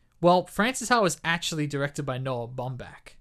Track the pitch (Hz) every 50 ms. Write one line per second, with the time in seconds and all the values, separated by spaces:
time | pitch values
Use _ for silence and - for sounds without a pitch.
0 | _ _ _ _ 165 175 180 185 175 - - - 202 247 262 - 247 - 247 233
1 | 208 170 151 - - 160 165 170 - - 170 156 147 143 143 139 139 139 - -
2 | 143 135 127 123 131 135 127 120 117 117 127 131 123 127 127 117 104 - - -
3 | - - - -